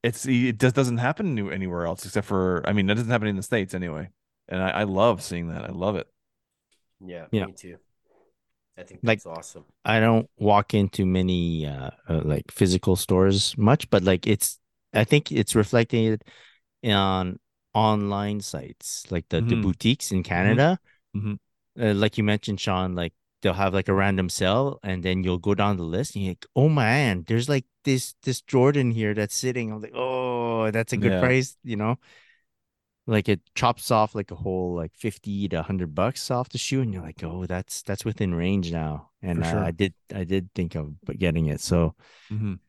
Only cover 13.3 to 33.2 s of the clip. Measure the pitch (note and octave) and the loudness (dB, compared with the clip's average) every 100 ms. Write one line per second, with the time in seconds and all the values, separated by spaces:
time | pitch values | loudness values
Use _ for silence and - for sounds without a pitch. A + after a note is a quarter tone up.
13.3 | G2 - - G#2 C#3+ - G#2 F2+ F#2 - | 4 0 2 4 4 4 2 4 2 2
14.3 | G#2 - - _ _ _ G#2+ A2 D3 - | 0 0 -6 _ _ _ 0 4 4 2
15.3 | C#3 - A#2 G#2 A#2+ A#2 A#2+ A2 A2 - | -2 2 2 4 2 2 2 2 0 -6
16.3 | - - _ _ _ B2 G2+ G2 F#2+ F#2 | -20 -20 _ _ _ 0 2 4 2 -2
17.3 | F#2 _ _ _ G#2+ G#2+ G#2+ G2+ G2+ G#2 | -6 _ _ _ 2 2 2 0 -2 -4
18.3 | G#2 G2+ D2+ - - - - - F2 - | -6 -8 -10 -12 -14 -12 -12 -6 -6 -2
19.3 | E2+ A2+ A#2+ G#2 F2 A#2 C3+ - F#2+ E2+ | -2 0 0 0 0 0 0 0 -4 -2
20.3 | F2 G2 A2+ D3+ F3+ _ _ _ G#2 G#2 | 2 4 4 4 2 _ _ _ -8 -6
21.3 | G2+ _ _ _ - A2+ G2+ G#2+ - G#2 | -8 _ _ _ -2 0 2 2 2 0
22.3 | G#2+ - G2 - F#2 F#2 F2+ E2+ _ _ | 0 -2 -6 -2 -2 -2 -2 -6 _ _
23.3 | _ G2 F2+ G2 F#2+ F#2 G2 G2 F#2+ F2+ | _ -2 0 2 0 2 2 4 2 -2
24.3 | - F#2 G#2+ C#3 - G2+ F#2 F2+ F#2 F#2 | 0 0 2 0 -4 -6 -4 -2 0 0
25.3 | F2+ E2+ G2+ G#2 G2 E2 F2 C#3+ G2+ F#2+ | 0 0 2 2 0 -2 -4 -4 -6 -8
26.3 | F2 - - D3 D3+ A2 C3 C3+ F2+ D#2+ | -8 -6 2 2 4 2 2 2 0 0
27.3 | A2+ B2 C#3+ - _ - C3 - - - | -2 2 -2 -2 _ -2 -2 -2 -8 -6
28.3 | B2+ _ C3+ C3 C#3+ B2 A2+ G#2+ G#2 G#2 | -6 _ 4 4 4 0 0 0 0 -2
29.3 | - B2+ B2 A2 G#2+ A2 A#2+ B2+ B2+ B2+ | -2 -4 -4 -6 -8 -10 -6 -4 -2 -2
30.3 | A#2+ A#2 A2+ A2 A2 A2+ A2+ G#2 F#2 B2+ | -2 -2 0 0 0 -2 0 2 2 4
31.3 | B2+ B2+ - - G#2+ G#2+ B2 _ - _ | 2 0 -8 -8 -2 -2 -2 _ -20 _
32.3 | _ _ _ _ _ _ _ - A2 | _ _ _ _ _ _ _ 0 0